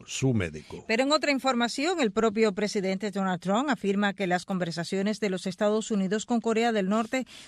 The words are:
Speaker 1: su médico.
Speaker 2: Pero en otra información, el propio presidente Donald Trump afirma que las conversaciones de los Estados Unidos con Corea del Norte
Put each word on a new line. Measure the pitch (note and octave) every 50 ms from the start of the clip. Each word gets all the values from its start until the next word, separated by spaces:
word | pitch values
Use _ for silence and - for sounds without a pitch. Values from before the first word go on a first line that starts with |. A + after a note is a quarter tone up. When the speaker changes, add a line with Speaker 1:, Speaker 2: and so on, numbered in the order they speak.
| -
Speaker 1:
su | - - - C3 C3+ B2
médico. | G#2+ F2+ E2 D2+ D#2 - - - - -
Speaker 2:
Pero | - A3 A3+ C4
en | C#4 D4+
otra | D#4 E4+ D4
información, | C#4 B3+ - C4 A#3+ A#3 A#3+ A3+ - - C#4 E4+ F#4+ E4
el | C4+ G#3+
propio | F#3+ A3+ A3 A3+ G3+ A3+ A3 G#3+ F#3+
presidente | G#3+ G#3 G3+ - G#3+ F#3 F#3+ F#3+ F#3+ A3 G#3
Donald | F#3+ G3 F#3+ F#3+ F#3 E3+
Trump | - F3+ G3 A3+ C#4 D4+
afirma | B3 - - G3 G3 G3+ G#3 G3+ G3
que | G3 G3+ F3
las | F3 F3+ -
conversaciones | - G3 F3+ F3+ E3+ D#3+ E3 E3 - - F#3+ G3 G#3 G#3+ G3+
de | A3+ G3+
los | F#3 F3+ - G3
Estados | F3 - G#3+ G#3 G#3+ A3 A3 -
Unidos | A3 G3+ F#3+ F3+ G#3 A3 -
con | - A#3+ A3+
Corea | - A3+ A3+ A3 A#3 A#3+ A3+
del | G#3+ F#3 F#3
Norte | G#3+ A3+ A3+ A3 - C4 B3 - - - -